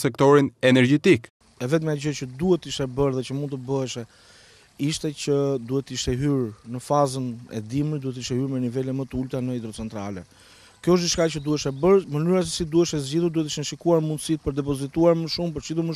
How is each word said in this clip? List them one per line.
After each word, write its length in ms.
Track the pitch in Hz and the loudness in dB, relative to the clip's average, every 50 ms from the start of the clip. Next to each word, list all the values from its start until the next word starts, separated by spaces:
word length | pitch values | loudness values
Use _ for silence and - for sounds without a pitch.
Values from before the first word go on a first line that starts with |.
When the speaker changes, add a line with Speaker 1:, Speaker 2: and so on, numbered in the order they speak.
| - | 2
Speaker 1:
sektorin 500 | 135 117 - 139 139 143 143 139 - - _ | 0 2 4 6 8 8 8 6 4 0 _
energjetik. 640 | - 127 127 131 123 123 147 147 - 196 147 117 - - _ _ _ _ _ | 4 6 6 8 6 6 4 6 6 6 4 4 2 -4 _ _ _ _ _
Speaker 2:
E 80 | - 120 | -8 -2
vetmja 320 | 127 160 160 160 156 151 | 0 0 0 0 -2 -4
gjë 180 | 143 139 151 139 - | -2 -4 -4 -4 -4
që 80 | 135 127 127 | -8 -10 -6
duhet 320 | 131 170 190 175 160 - 139 | -2 2 2 2 2 0 -4
ishte 160 | - - 139 | -6 -4 -4
bërë 320 | 131 123 135 143 139 127 | -2 0 0 0 2 0
dhe 80 | 131 120 - | -2 -4 -4
që 80 | 131 143 | -6 -6
mund 160 | 147 139 143 | -6 -6 -6
të 60 | 131 123 | -8 -4
bëheshe, 400 | 127 139 135 131 117 - 123 113 - _ _ _ - - _ - - _ _ _ _ _ | -4 -2 -2 -2 -4 -6 -10 -12 -12 _ _ _ -20 -20 _ -20 -20 _ _ _ _ _
ishte 320 | - 143 147 156 - - 156 143 - - | -4 -4 -4 -2 -4 -6 -8 -8 -4 -2
që 160 | 151 143 139 139 139 139 127 117 | 0 0 2 2 0 -2 -2 -4
duhet 240 | 117 131 139 131 - | -4 -4 -4 -4 -4
ishte 240 | 127 120 - 135 127 | -8 -6 -4 -4 -2
hyrë 560 | 123 143 147 139 131 123 107 107 - - 113 | 0 0 0 0 0 0 -4 -6 -12 -14 -12
në 160 | 123 123 - | -12 -10 -2
fazën 480 | - 147 147 143 135 127 135 127 123 117 120 123 - | 0 2 2 2 2 0 -4 -6 -6 -8 -10 -12 -10
e 160 | - 110 107 | -10 -10 -8
dimrit, 400 | 107 127 143 147 156 156 147 131 | -4 -2 -2 -2 -2 -4 -4 -6
duhet 160 | 131 123 127 | -6 -8 -8
ishte 160 | 120 - 127 | -6 -4 -2
hyrë 160 | 127 139 135 135 | -2 -2 -2 -2
me 80 | 127 | -2
nivele 320 | 127 120 117 135 135 131 131 | -4 -2 -2 -4 -4 -2 -4
më 160 | 135 135 123 | -4 -6 -6
të 140 | - 127 131 | -6 -6 -6
ulta 160 | 127 - 131 | -4 -6 -6
në 160 | 123 127 127 | -4 -4 -6
hidrocentrale. 680 | 120 110 110 104 - 110 110 110 104 98 104 101 90 82 - _ _ - - - - - - _ _ | -6 -8 -10 -10 -10 -10 -10 -8 -8 -8 -8 -8 -10 -12 -16 _ _ -20 -20 -20 -20 -20 -20 _ _
Kjo 140 | - 170 180 | 0 2 2
është 80 | 180 175 | 2 2
diçka 200 | 165 - 180 165 165 | 0 0 0 0 0
që 100 | 151 156 139 | -2 -4 -2
duhet 160 | 151 151 143 | -2 -2 -2
ishte 100 | - 143 135 | -2 -4 -2
bërë, 300 | 135 160 185 196 196 160 143 | 2 4 4 4 4 4 0
mënyra 300 | 143 147 160 175 185 185 | -2 -2 0 2 2 2
se 140 | 175 165 - | 0 -2 -4
si 100 | - 175 | -6 -4
duhet 240 | 151 156 170 175 - | 2 2 2 2 2
ishte 100 | 165 151 139 | 0 -4 -4
zgjidhur, 240 | 131 147 170 175 170 | -2 0 0 0 0
duhet 220 | 156 165 156 147 | 0 -2 -2 -2
ishin 140 | - 156 143 | -4 -6 -6
shikuar 320 | - 147 - - 170 170 160 | -8 -8 -2 2 2 4 4
mundësitë 400 | 156 156 156 143 - - 156 151 | 2 0 -4 -4 -4 -4 -4 -2
për 140 | - 147 135 | -2 -4 -4
depozituar 560 | 143 139 143 143 131 139 135 - 165 170 170 165 | -2 -2 -2 -4 -4 -6 -4 0 4 4 4 4
më 140 | 165 165 151 | 4 0 -4
shumë, 240 | - 175 175 170 151 | -4 -4 -4 -4 -6
për 120 | 143 - | -8 -8
qitur 180 | - 160 165 165 | -4 -4 -2 -2
më 80 | 165 156 | -2 -4